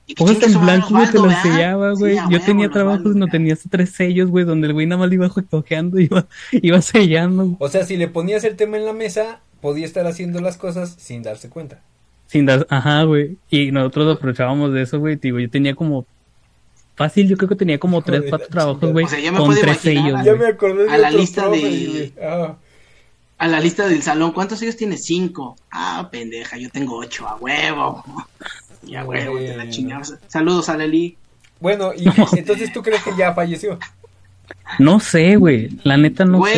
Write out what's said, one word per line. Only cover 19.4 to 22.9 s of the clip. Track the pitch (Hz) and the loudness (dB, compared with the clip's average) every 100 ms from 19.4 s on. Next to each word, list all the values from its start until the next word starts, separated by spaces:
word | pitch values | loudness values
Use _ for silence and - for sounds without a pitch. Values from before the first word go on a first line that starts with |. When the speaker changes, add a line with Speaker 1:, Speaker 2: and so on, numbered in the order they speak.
| 147 | 2
Speaker 1:
puedo | 139 | 4
Speaker 2:
tres | 147 147 | 4 2
Speaker 1:
imaginar | 165 147 | 2 2
Speaker 2:
sellos, | 143 131 | 2 2
Speaker 1:
a, | |
Speaker 3:
Ya | 135 | 2
Speaker 2:
güey. | 143 | 4
Speaker 3:
me | 160 | 2
acordé | - 196 190 | 0 0 0
de | 208 | 2
Speaker 1:
a | 220 | 4
la | 147 | 4
Speaker 3:
otro | 156 | 4
Speaker 1:
lista | 180 202 | 0 0
Speaker 3:
profe, | 196 160 | 0 0
Speaker 1:
de | 143 143 - | 0 -2 -4
Speaker 3:
güey. | 151 143 - 156 | -6 -10 -10 -8
Ah. | 175 160 156 _ _ _ | -6 -6 -10 _ _ _